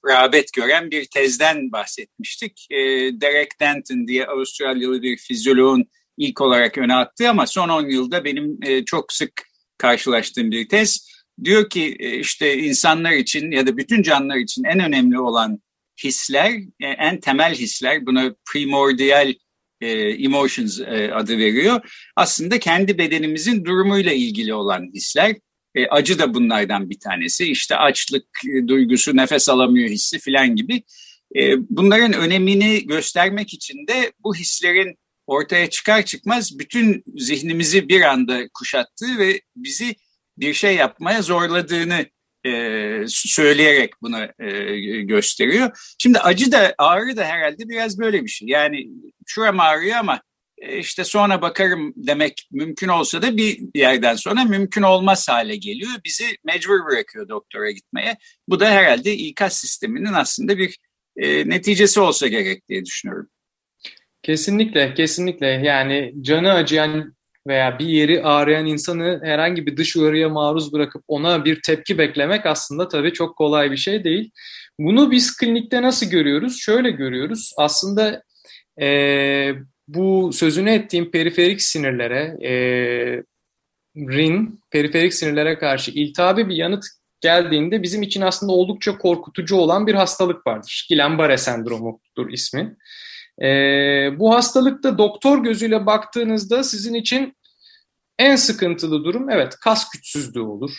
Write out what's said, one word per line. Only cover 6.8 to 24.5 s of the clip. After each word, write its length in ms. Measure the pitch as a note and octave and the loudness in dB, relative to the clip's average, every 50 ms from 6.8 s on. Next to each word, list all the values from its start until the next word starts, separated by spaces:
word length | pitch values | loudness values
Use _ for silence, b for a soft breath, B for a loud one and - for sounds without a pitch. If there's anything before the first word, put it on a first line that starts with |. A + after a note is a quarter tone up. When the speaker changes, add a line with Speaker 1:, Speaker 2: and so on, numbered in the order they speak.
| C3 A#2+ B2+ | 0 2 2
Speaker 1:
attığı 340 | B2+ B2 - _ - A#3 A#3+ | 2 0 -2 _ -2 0 2
ama 180 | A#3 G3 C3 A#2 | 2 2 0 0
son 220 | - F#3+ F3+ E3 | 0 -2 -2 0
on 200 | E3 D#3 D3+ C#3 | 0 -2 0 0
yılda 360 | C3+ C3 B2+ B2 E3 F3 C#3 | -2 -2 -2 -2 -4 -4 -4
benim, 320 | C#3+ C#3 C#3+ D3 D3 D3+ - - | -4 -6 -4 -4 -6 -8 -6 -2
e, 220 | C#3 C3+ C3 B2 | 0 0 0 0
çok 280 | - - D#3+ C3+ - - | -2 -4 -6 -6 -4 -6
sık 180 | - D3+ - _ - - _ _ _ _ _ _ _ | -6 -6 -6 _ -14 -16 _ _ _ _ _ _ _
karşılaştığım 760 | - B2 A#2+ A2 - C3 B2 A2+ G#2+ - - B2+ A#2 A2+ | 2 2 2 2 0 -2 -2 -2 -2 -4 -6 -4 -2 -2
bir 180 | G#2+ A#2 A2+ - | -2 -4 -4 0
tez. 440 | - G#3 A3 G#3 - - b b b b b b _ - C3 | 2 2 2 2 -2 -4 b b b b b b _ -8 0
Diyor 260 | D#3+ G3 G#3+ G#3 G#3 | 2 4 4 4 2
ki, 260 | - F3+ D#3+ D3+ - - | -2 -4 -4 -4 -4 -6
e, 180 | - B2 A#2 B2 | -8 -8 -6 -6
işte 400 | C3+ - - - D#3 D3 C#3 C3 | -6 -6 -4 0 0 0 2 2
insanlar 540 | D3+ D3 C3+ B2 - E3+ D#3+ E3 E3 E3+ | 0 0 0 2 2 2 2 2 2 0
için 400 | E3 C#3+ - - - F3 D3+ E3 | 0 0 0 -2 -4 -4 -4 -2
ya 160 | D3+ C3 C3 C3 | -2 0 0 0
da 100 | A#2+ B2 | 0 -2
bütün 240 | - - A#3 A3 | -2 0 2 2
canlılar 360 | F#3 E3 D3+ C#3 C#3 C#3 C#3 C3 | 4 4 2 2 2 0 -2 -4
için 260 | A#2+ G#2+ - - B2+ | -4 -4 -6 -4 -2
en 160 | D3+ E3+ F#3+ | 0 0 0
önemli 400 | F#3 D#3+ C#3+ C3+ B2 B2 B2 B2+ | 2 2 2 4 4 4 4 2
olan 400 | B2+ B2 A2+ A#2 A2+ A2 G#2+ G#2 _ _ _ _ _ _ _ - - | 0 0 0 0 0 -2 -4 -8 _ _ _ _ _ _ _ -10 -6
hisler, 480 | C#3 B2+ - - - C3+ C#3 E3 G#3+ A#3+ G#3+ G2 - _ _ | -6 -4 -4 -4 -2 0 2 2 2 0 -4 -8 -14 _ _
e, 80 | C3 C#3 | -10 -10
en 320 | C#3 - D#3 D#3 F#3 F3+ | -6 -2 -2 -2 -2 -2
temel 340 | - C#3+ C3+ C#3 D#3 E3+ D#3+ | -2 -2 0 2 2 0 0
hisler, 520 | B2 B2 G#2 - - C3 B2+ D3 D3+ C3 | -2 -6 -6 -6 -4 -2 -2 -2 -2 0
buna 300 | A#2+ C3 C3 C3 C3 - _ _ - - | 0 0 2 0 0 -6 _ _ -8 -6
primordial, 800 | D3 C#3+ C3+ C#3 C#3 C#3 C#3 C3+ B2 C3+ C3+ C#3+ C#3+ C#3+ C#3 B2+ _ _ _ _ _ _ _ _ _ | -4 -4 0 0 2 2 2 2 2 4 4 6 6 4 2 0 _ _ _ _ _ _ _ _ _
e, 60 | A#2 A2+ A2+ A2 | -6 -4 -2 -2
emotions, 840 | G#2+ G#2 G#2+ - C#3 C3+ C#3 C#3+ C#3 C3 - - A#2 G#2+ F#2+ G#2+ | -2 -2 -2 0 0 0 2 2 0 0 0 -2 -6 -6 -6 -8
e, 320 | C3 - A2+ A2 G#2 G#2+ - | -10 -6 -4 -4 -4 -2 -4
adı 240 | A2 A2 G#2 A#2 A2 | -4 -4 -2 -2 0
veriyor. 440 | A2 G#2 G#2+ B2+ D#3+ G#3 B3 A#3 A#3+ B B B B B B | 2 2 2 4 2 2 2 2 -2 B B B B B B
Aslında 440 | - F3+ F3 - - D#3+ F3 A3+ A#3+ | 0 0 0 0 -4 -2 -2 -2 -2
kendi 380 | - E3 E3 F3+ G3 F#3+ G3+ E3+ | 0 0 0 2 2 0 0 0
bedenimizin 680 | F3 - D#3 E3 D#3 D#3 D#3 D#3 D#3 A3 A#3+ G#3 E3+ | 0 -2 0 -2 -2 -2 -4 -4 -2 -2 -2 -2 0
durumuyla 460 | E3+ F#3 F#3 F#3+ G3 G3+ G3 F#3+ F3 | 0 0 2 2 4 2 2 2 2
ilgili 420 | D3 C3 B2 A#2 G#2+ G#2 A2+ G#2+ | 0 0 -2 -2 -4 -4 -4 -4